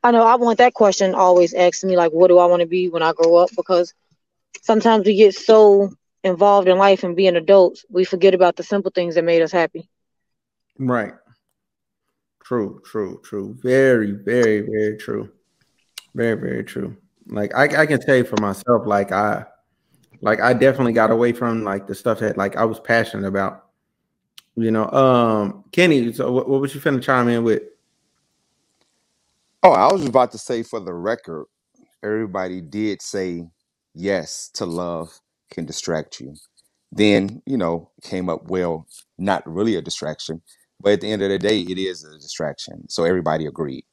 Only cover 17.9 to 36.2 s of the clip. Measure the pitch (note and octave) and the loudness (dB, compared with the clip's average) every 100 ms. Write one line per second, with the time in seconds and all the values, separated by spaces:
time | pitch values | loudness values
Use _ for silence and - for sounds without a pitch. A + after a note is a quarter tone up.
17.9 | C#3 C3+ C3 A#2+ G#2+ G#2 G2 - A#2+ G2+ | 0 2 2 2 -2 -2 -6 0 0 0
18.9 | G2+ G2+ F#2+ G#2 G2+ - _ _ _ _ | -2 0 -2 -2 -4 -10 _ _ _ _
19.9 | _ _ _ G#2 A2 A#2 B2 C3 B2+ B2 | _ _ _ -2 0 2 4 2 2 0
20.9 | A2+ A2 A2+ A#2+ A#2+ A#2+ A2+ G#2+ G2 G2 | 2 2 2 0 -2 -4 -4 -4 -6 -8
21.9 | G2 B2 A2 A2 - G2 - A2 F2 - | -8 -4 -4 -4 -4 -6 -2 -4 -4 -2
22.9 | A#2 A2+ G#2 G2 G2 F#2+ - _ _ _ | -2 -2 -6 -6 -4 -4 -8 _ _ _
23.9 | _ _ _ _ - _ - A2+ A2 A2 | _ _ _ _ -20 _ -6 -2 -2 -2
24.9 | C3+ C3+ B2 A#2 A2 G2+ - _ - F3+ | 0 2 2 2 0 -4 -8 _ 0 2
25.9 | C#3+ A#2 B2 - B2+ B2+ C3+ C#3 C#3 D#3 | 2 -2 -4 -4 -4 -2 -2 -4 -4 -2
26.9 | C3+ - C3 A#2+ A#2+ A#2 G#2+ - _ _ | -2 0 0 2 0 0 -2 -4 _ _
27.9 | _ _ _ _ _ _ _ _ _ _ | _ _ _ _ _ _ _ _ _ _
28.9 | _ _ _ _ _ _ _ F#3 B2+ A2+ | _ _ _ _ _ _ _ 2 4 2
29.9 | F#3+ C#3+ B2+ B2 G#2+ - A#2+ A#2 A#2 F#2 | 0 -2 0 -2 -4 -8 -8 -8 -12 -12
30.9 | F2 F#2 A#2+ - D#2+ C#2+ _ _ _ _ | -10 -8 -8 -10 -16 -16 _ _ _ _
31.9 | _ G#2 G#2+ A2 F#2+ F#2 F#2 E2 G#2 G#2+ | _ -8 -8 -8 -8 -10 -10 -12 -8 -6
32.9 | F#2+ - G2+ F#2 E2+ E2+ _ _ _ _ | -6 -10 -8 -8 -10 -14 _ _ _ _
33.9 | D2+ F#2+ G2 D2+ - - - F2+ E2+ F2 | -10 -6 -6 -6 -16 -16 -12 -10 -8 -8
34.9 | E2+ E2+ _ _ _ _ - D#2+ - - | -10 -12 _ _ _ _ -14 -14 -12 -8
35.9 | D#2+ D2 - | -8 -8 -16